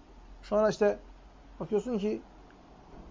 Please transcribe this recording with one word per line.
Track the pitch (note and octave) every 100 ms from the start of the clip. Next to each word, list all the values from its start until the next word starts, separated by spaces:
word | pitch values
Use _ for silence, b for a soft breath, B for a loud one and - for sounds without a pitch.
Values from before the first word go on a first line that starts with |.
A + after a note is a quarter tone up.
| - - - -
Sonra | - G#3 G#3+
işte | E3 G#3 - - - - - - -
bakıyorsun | E3 G#3 A#3+ A3
ki | G#3 A3+ - - - - - - - - -